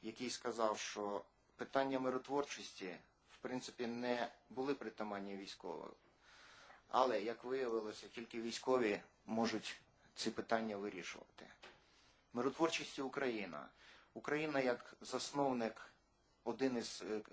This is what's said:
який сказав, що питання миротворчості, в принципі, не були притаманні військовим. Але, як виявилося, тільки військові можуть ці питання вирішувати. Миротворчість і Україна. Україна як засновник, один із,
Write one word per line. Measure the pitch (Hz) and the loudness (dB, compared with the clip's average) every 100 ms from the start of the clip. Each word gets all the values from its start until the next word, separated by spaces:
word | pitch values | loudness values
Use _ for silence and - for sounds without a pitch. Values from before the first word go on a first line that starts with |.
який | 110 110 123 | -8 -4 -4
сказав, | - 123 113 113 107 | -2 -2 4 4 4
що | - - 104 101 - _ _ - | -2 -2 0 0 -4 _ _ -10
питання | - 139 135 135 | 0 2 4 2
миротворчості, | 131 127 123 143 139 - 98 - 95 87 - _ _ | 2 0 0 0 0 -4 -10 -8 -8 -8 -14 _ _
в | - | -10
принципі, | 127 127 - - 120 | -4 -4 -6 -4 -2
не | 120 123 120 117 - _ | 0 0 2 0 -4 _
були | - 131 139 | -4 -2 0
притаманні | 110 - 107 101 98 98 | -4 -4 -4 -4 -4 -6
військовим. | 95 - 92 80 73 - _ _ - - - - - - - | -8 -10 -8 -6 -8 -14 _ _ -20 -20 -20 -20 -20 -20 0
Але, | 113 131 110 | 4 6 4
як | 104 113 | 0 -4
виявилося, | 123 131 123 113 107 110 104 | -2 0 2 0 0 -8 -10
тільки | - 117 120 | -10 -6 -4
військові | 113 113 - 127 113 98 - _ - | -2 -2 4 6 6 2 -2 _ -2
можуть | 110 113 110 - - - _ - - | 2 4 2 -4 -10 -14 _ -20 -4
ці | - | -2
питання | 107 110 113 113 101 | -2 2 2 2 -2
вирішувати. | 104 98 82 - - - - - - - - - - - _ | -2 -4 -8 -10 -14 -18 -20 -18 -20 -20 -20 -20 -20 -20 _
Миротворчість | 120 127 131 165 160 147 - | -2 -2 4 2 2 -4 -4
і | |
Україна. | 135 131 135 113 95 76 64 - - - - - | -4 0 0 0 -4 -6 -10 -16 -20 -20 -14 -8
Україна | - 147 156 143 | -2 0 2 4
як | 127 120 - - | 4 2 -2 -14
засновник, | 110 127 - 139 139 127 113 - - - _ _ _ _ | -4 -2 -2 2 4 4 0 -2 -16 -18 _ _ _ _
один | - 110 131 123 | -4 2 4 4
із, | 107 - 92 107 104 | -2 -4 -2 -2 -2